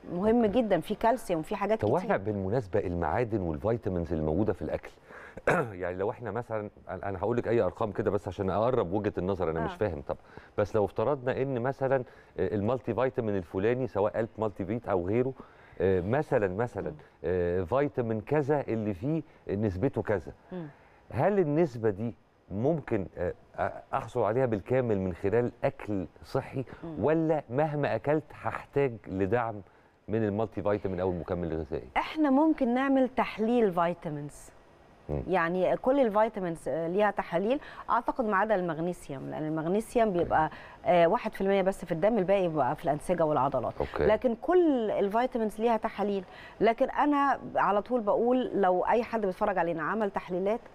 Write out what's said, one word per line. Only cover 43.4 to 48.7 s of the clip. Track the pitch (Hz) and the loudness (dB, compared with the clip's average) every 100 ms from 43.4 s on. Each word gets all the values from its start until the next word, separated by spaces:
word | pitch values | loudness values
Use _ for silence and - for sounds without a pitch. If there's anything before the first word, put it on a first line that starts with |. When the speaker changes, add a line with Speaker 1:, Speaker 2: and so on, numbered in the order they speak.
| 127 131 107 - | 2 0 -2 -4
Speaker 2:
أوكي. | - - - | -4 2 2
Speaker 1:
لكن | 220 247 226 | 4 2 -2
كل | - 359 330 262 214 | 2 4 6 4 0
الفيتامينز | 110 196 214 254 240 220 208 | 0 2 2 0 0 -2 0
ليها | 233 220 | 0 2
تحاليل، | 220 - 202 196 185 - - - | -2 -2 -2 -2 -6 -18 -20 2
لكن | 202 226 262 | 2 4 0
أنا | - 294 285 277 254 123 123 | 2 2 4 2 0 -2 0
على | 160 202 | 2 2
طول | 196 247 | 2 -2
بقول | 208 156 233 254 240 | 2 2 4 2 2
لو | 190 185 | 2 4